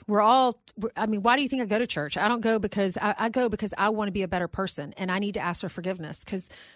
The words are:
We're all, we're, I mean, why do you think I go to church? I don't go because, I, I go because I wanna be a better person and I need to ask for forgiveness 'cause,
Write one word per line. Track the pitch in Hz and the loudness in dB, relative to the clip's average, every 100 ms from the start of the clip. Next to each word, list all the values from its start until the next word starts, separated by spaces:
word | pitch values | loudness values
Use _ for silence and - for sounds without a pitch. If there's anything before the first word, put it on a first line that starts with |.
| - | 0
We're | 208 | 4
all, | 214 262 254 226 _ - | 6 6 4 0 _ -8
we're, | 220 - | -6 -2
I | 220 | -2
mean, | 208 | 2
why | 214 262 | 4 4
do | |
you | 262 | 2
think | 262 | -2
I | 214 | 0
go | 214 | 0
to | 240 | 0
church? | 156 147 147 | -4 -4 0
I | 208 | 0
don't | 240 | 2
go | 226 220 | 2 0
because, | 196 208 196 175 | 0 0 -2 0
I, | 208 - | -2 0
I | 226 | -2
go | 254 240 | 0 0
because | 214 208 - | -2 -4 0
I | 202 | 0
wanna | 214 208 | 0 -2
be | 190 | -2
a | 185 | -2
better | 180 170 | -2 -2
person | - 190 - 147 - | -2 -4 -6 -10 -6
and | 185 | -4
I | 185 | -2
need | 208 | -2
to | 202 | -2
ask | 175 170 | -4 -4
for | 180 | -6
forgiveness | - 170 185 156 160 | -6 -6 -6 -8 -8
'cause, | - 190 - - - | -6 -6 -8 -14 -20